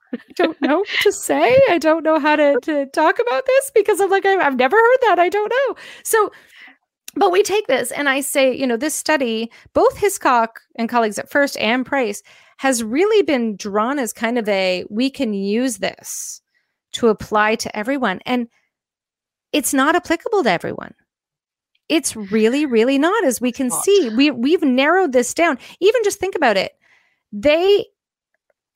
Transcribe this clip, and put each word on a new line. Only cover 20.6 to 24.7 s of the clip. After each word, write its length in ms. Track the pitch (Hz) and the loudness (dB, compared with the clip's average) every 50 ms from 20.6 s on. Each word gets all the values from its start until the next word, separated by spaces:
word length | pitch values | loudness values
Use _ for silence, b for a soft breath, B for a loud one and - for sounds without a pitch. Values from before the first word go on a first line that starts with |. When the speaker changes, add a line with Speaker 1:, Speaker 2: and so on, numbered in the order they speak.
| - - - - - - - _ _ _ _ _ _ _ _ _ _ _ _ _ _ _ _ _ _ - | -2 -8 -10 -10 -12 -16 -20 _ _ _ _ _ _ _ _ _ _ _ _ _ _ _ _ _ _ -2
Speaker 1:
It's 260 | 294 330 - - - | -2 -2 -2 -2 -8
really, 520 | 226 208 190 202 220 214 220 247 285 311 277 | -8 -10 -2 0 2 2 2 2 0 -2 0
really 320 | 233 214 226 262 277 269 | 2 2 2 2 2 2
not, 240 | 285 339 403 466 381 | 2 2 2 2 0
as 160 | 269 226 - | 0 -2 0
we 100 | 240 247 | -4 -4
can 160 | 233 - 269 247 | -4 -2 -4 -4
Speaker 2:
It's 80 | 165 151 | -4 -4
not. 60 | - | 0
Speaker 1:
see. 240 | 381 403 392 320 226 214 | 2 2 2 2 0 0
We, 140 | 240 277 302 | 2 2 2
we've 320 | 262 233 233 277 349 339 | 2 0 0 0 0 2
narrowed 500 | 330 269 | 2 0